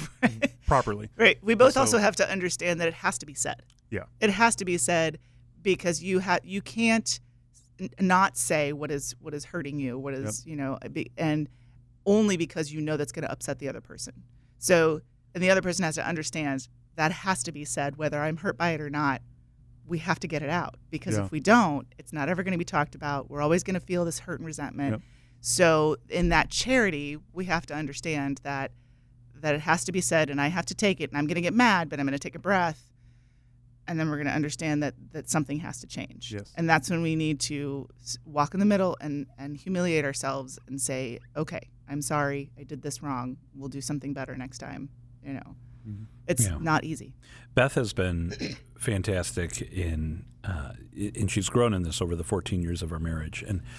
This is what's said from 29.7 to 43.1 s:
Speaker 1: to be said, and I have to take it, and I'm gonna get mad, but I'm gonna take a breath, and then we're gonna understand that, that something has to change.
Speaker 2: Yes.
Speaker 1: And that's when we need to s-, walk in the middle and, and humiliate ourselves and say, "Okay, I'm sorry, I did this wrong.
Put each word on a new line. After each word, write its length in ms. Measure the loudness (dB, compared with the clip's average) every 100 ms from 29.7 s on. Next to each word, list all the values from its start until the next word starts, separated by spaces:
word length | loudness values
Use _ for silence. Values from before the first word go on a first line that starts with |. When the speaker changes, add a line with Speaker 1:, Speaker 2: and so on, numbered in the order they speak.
| 2 2
Speaker 1:
to 60 |
be 80 | -2
said, 300 | 2 4 2
and 100 | 2
I 80 | 0
have 180 | 0 -4
to 60 | 0
take 260 | 2 2
it, 80 | -2
and 80 | -2
I'm 100 | 0
gonna 140 | 0
get 120 | 2
mad, 360 | 4 6 6 2
but 100 | -2
I'm 60 | -2
gonna 120 | -2
take 160 | -6 -6
a 40 |
breath, 500 | 0 2 2 -4 -12 _ -20 -20 _ _ _ _ -20 _ -6
and 120 | -2
then 100 | 0
we're 80 | 0
gonna 120 | 0
understand 520 | 0 -2 -2 0 0
that, 100 | 0 -4 -12
that 180 | -10 -2
something 300 | 0 0 -4
has 220 | -6 -10
to 60 | -12
change. 440 | -12 -12 -12 -10
Speaker 2:
Yes. 200 | -10 -8 -2
Speaker 1:
And 140 | 4
that's 200 | 4 2
when 120 | 0
we 160 | 0 0
need 240 | 0 0
to 480 | -2 -4 -6 -8 -10 -14
s-, 160 | -12 -12 -4
walk 280 | -2 0
in 80 | 2
the 40 | 4
middle 300 | 4 2 0
and, 240 | -6 -8 -8 -12
and 200 | -12 -10
humiliate 480 | -4 -2 2 2 0
ourselves 520 | -2 -4 -4 -6 -14 -10
and 120 | -6
say, 400 | -4 -4 -6 -8 -10 -6
"Okay, 340 | -6 -6 -12 -18 -10
I'm 120 | -6
sorry, 500 | -2 0 0 -2 -6 -14
I 60 |
did 180 | -14 -12
this 200 | -10 -8
wrong. 320 | -6